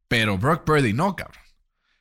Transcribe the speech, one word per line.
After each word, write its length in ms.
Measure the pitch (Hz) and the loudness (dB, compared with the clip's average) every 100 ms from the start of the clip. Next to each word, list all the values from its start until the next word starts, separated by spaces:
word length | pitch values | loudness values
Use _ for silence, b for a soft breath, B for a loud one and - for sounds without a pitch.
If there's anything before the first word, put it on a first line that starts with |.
| _ | _
Pero 300 | 117 110 95 | 0 0 0
Brock 260 | 127 165 | 0 -2
Purdy 300 | - 151 127 | 0 2 2
no, 220 | 110 190 180 | 0 -2 -4
cabrón. 280 | - - - _ _ _ _ _ | -12 -18 -20 _ _ _ _ _